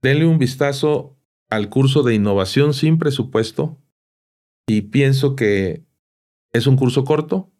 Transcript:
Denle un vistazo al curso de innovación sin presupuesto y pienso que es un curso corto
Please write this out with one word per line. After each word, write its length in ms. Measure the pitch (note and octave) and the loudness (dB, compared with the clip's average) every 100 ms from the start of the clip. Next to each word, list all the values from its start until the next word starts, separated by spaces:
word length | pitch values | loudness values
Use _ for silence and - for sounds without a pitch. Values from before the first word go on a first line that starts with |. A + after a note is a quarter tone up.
Denle 240 | C3 C#3+ E3 | 2 2 2
un 120 | D#3+ | 2
vistazo 760 | B2 - C#3+ C#3 D3+ D3 - _ _ _ _ | 0 0 -2 0 -2 -2 -4 _ _ _ _
al 200 | A2 G#2 | -6 -2
curso 340 | C#3 C3+ C3+ | 0 2 2
de 120 | B2 | 2
innovación 600 | A2 G#2 G2 F#2+ - D3 | 2 0 0 0 0 0
sin 240 | C#3 D#3 D#3+ | 0 0 0
presupuesto 800 | D#3+ - A2 A2+ A2 - D3+ - _ _ _ _ _ _ _ _ - | 0 -2 -4 -2 -4 -4 -6 -8 _ _ _ _ _ _ _ _ -4
y 160 | G#2+ | -4
pienso 540 | G#2 C#3 C#3 C3+ C#3 C3 | -2 0 2 2 0 0
que 500 | G#2+ G2+ F#2+ D#2+ _ _ _ _ _ _ _ | 0 0 -2 -6 _ _ _ _ _ _ _
es 140 | A#2+ B2+ | -2 2
un 100 | C3 | 2
curso 280 | C3 B2+ | 2 0
corto 480 | C3+ D3+ D#3+ F#3+ F#3+ | 0 -2 -2 -6 -6